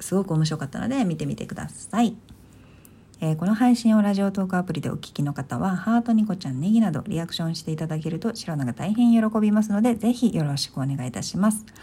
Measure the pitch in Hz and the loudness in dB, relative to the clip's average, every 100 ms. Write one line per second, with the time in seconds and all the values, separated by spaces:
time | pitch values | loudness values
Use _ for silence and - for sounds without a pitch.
0 | - 190 190 156 156 156 143 - 220 269 | -2 -2 0 0 0 -2 -6 -6 -4 0
1 | 190 156 143 139 - - 151 - - 202 | 0 0 -4 -6 -8 -10 -12 -14 -6 0
2 | 233 - - - - - - - - - | 0 0 -14 -20 -20 -20 -20 -20 -20 -20
3 | - - 160 156 180 214 254 240 226 214 | -20 -6 -2 0 0 2 4 4 6 4
4 | 202 196 196 196 185 180 180 160 - - | 4 2 0 0 -2 -2 -2 -4 -4 -6
5 | - - 143 143 139 120 190 185 - 240 | -8 -4 -4 -4 -6 -4 -2 -2 2 0
6 | 233 220 214 175 - 131 170 226 208 143 | 2 2 2 -2 -4 -4 2 4 4 0
7 | - 165 170 - 165 165 - 160 156 156 | -4 -4 -4 -4 -4 -4 -6 -6 -4 -4
8 | 156 160 226 220 - 151 127 - 147 214 | -4 -4 -4 -6 -6 -4 -4 -4 -2 4
9 | 240 233 220 220 214 214 208 202 240 226 | 6 6 4 2 4 4 2 2 2 2
10 | 220 247 233 165 147 139 - - 135 135 | 0 2 2 2 0 -2 -4 -4 -4 -4
11 | 127 - 139 175 214 214 - - | -6 -6 -6 0 2 2 -6 -20